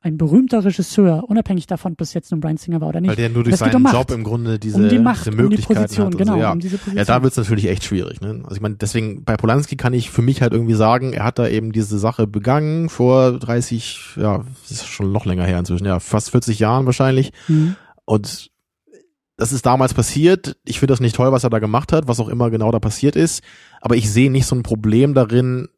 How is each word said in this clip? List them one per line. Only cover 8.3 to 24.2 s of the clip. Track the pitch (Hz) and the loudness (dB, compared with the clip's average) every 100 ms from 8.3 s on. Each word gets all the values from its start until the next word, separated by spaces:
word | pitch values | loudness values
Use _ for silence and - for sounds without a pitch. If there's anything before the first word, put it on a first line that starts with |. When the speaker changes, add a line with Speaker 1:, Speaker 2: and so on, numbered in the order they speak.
| 110 | -10
Speaker 2:
Also | - 98 | -10 -8
ich | |
meine, | 107 104 | -6 -4
deswegen | 117 117 110 98 | -4 -2 -4 -8
bei | - 113 | -4 -2
Polanski | - 127 147 135 | 2 0 0 -2
kann | 123 | 0
ich | 123 117 | 0 -2
für | - | 0
mich | 120 135 | 0 2
halt | 123 | 2
irgendwie | 110 117 | 0 0
sagen, | 110 110 123 131 | 2 4 2 0
er | 120 | -4
hat | 107 - | -4 -2
da | 117 | 0
eben | 110 113 | 0 -2
diese | 110 104 104 | -4 -2 -2
Sache | 107 - 107 | -2 0 -2
begangen | 104 104 139 151 156 165 | -2 0 0 0 -2 -4
vor | - 123 131 131 123 | 0 2 4 4 0
dreißig, | 127 120 120 117 - - - - | -4 -4 -2 -6 -8 -14 -16 -4
ja, | 104 101 127 131 | -2 -2 -6 -16
das | - | -14
ist | 110 - | -14 -12
schon | - 98 | -6 -2
noch | 101 104 | -2 -2
länger | 90 | -2
her | 90 90 | 0 -2
inzwischen, | 90 87 98 | -2 -2 -2
ja, | 90 | -4
fast | - 107 - | -2 -4 0
vierzig | 123 120 107 | -2 -2 0
Jahren | 107 123 131 | 2 2 0
wahrscheinlich. | 123 131 131 135 - - | 2 2 2 0 -4 0
Speaker 1:
Mhm. | 156 156 190 _ _ | 2 2 -2 _ _
Speaker 2:
Und | - 107 101 - - _ _ _ _ - _ _ _ _ | -2 -2 -2 -14 -18 _ _ _ _ -20 _ _ _ _
das | 113 | -4
ist | 131 120 | -2 0
damals | 127 131 | 2 2
passiert. | - 113 - 160 185 - - | 0 -2 2 2 2 -2 -12
Ich | - 110 | -8 -2
finde | 135 | 0
das | 131 | 2
nicht | 123 | 0
toll, | - 127 | 2 2
was | 131 | 2
er | 123 | 2
da | 113 | 0
gemacht | 107 113 156 | 0 -2 0
hat, | 160 143 | -2 0
was | 117 | -2
auch | 110 | -2
immer | 120 120 | 0 0
genau | 113 110 | 0 0
da | 117 | 0
passiert | 110 - 135 | -2 0 0
ist. | 147 165 - - - - - | 2 0 -2 -12 -20 -20 -10
Aber | - | 0
ich | 117 107 | 0 2
sehe | 104 | 2